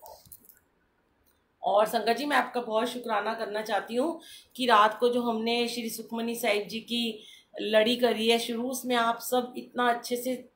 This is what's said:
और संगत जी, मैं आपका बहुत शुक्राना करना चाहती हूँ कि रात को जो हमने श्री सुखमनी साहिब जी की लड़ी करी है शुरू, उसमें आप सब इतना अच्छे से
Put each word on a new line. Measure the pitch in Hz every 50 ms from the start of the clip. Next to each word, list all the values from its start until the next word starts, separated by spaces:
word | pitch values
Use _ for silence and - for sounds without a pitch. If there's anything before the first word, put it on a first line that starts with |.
| - - - - - - - - - - - _ _ _ _ _ _ _ _ _ _ _ _ _ _ _ _ _ _ _ _ _ -
और | - 196 208 220
संगत | 214 240 220 208 226 233
जी, | 240 294
मैं | 294 277
आपका | 254 226 - - 247
बहुत | - 220 214 220 247
शुक्राना | 240 247 240 - 240 214 202 208 220 226
करना | 226 220 202 202 214
चाहती | 214 226 214 185 - - 226
हूँ | 247 285 330 - - - - - - - _ -
कि | - 254
रात | 240 226 208 214 214 220 -
को | 247 240
जो | 240 247
हमने | 240 240 226 220 220 233 240 240 240
श्री | 233 - 240 226 226
सुखमनी | - 226 214 - 226 226 226 233 233
साहिब | 233 247 214 208 208 202
जी | 180 220 220
की | 226 - 233 240 233 226 214 - - - - - _ _ - -
लड़ी | 202 208 220 214 214 233 247
करी | 240 247 233 220 214 226
है | 226 233 226
शुरू, | 226 - 233 226 240 262
उसमें | 262 254 - 254 247
आप | 233 233 233 233 233
सब | - - 247 247 233 254 -
इतना | - - - - 247 247 240
अच्छे | 233 240 - - 247
से | 240 247 254 254 - - - _